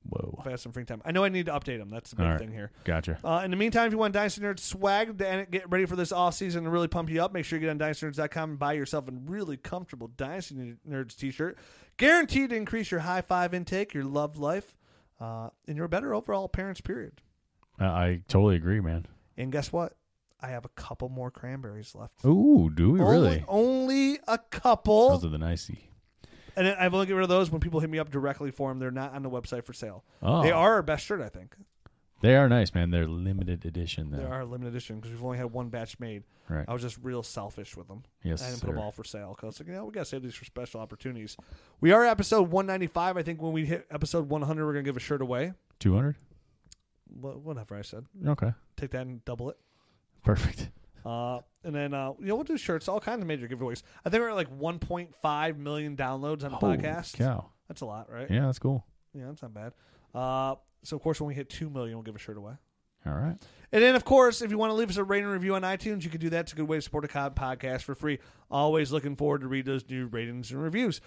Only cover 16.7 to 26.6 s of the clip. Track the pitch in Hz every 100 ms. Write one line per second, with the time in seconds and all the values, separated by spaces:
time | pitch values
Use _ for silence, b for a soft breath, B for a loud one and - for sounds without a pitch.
16.7 | 185 - 226 202 - _ _ _ _ _
17.7 | - 95 87 90 87 - 95 104 87 85
18.7 | 107 85 82 - - _ - 127 143 139
19.7 | 170 170 - _ _ _ _ 127 123 113
20.7 | - - - 127 127 123 - 123 135 120
21.7 | 107 104 117 110 - 135 180 277 277 80
22.7 | 78 90 180 185 247 90 78 110 196 247
23.7 | 262 262 269 269 294 - 226 - - 247
24.7 | 220 208 214 254 277 170 151 82 85 -
25.7 | - - _ _ _ B B B B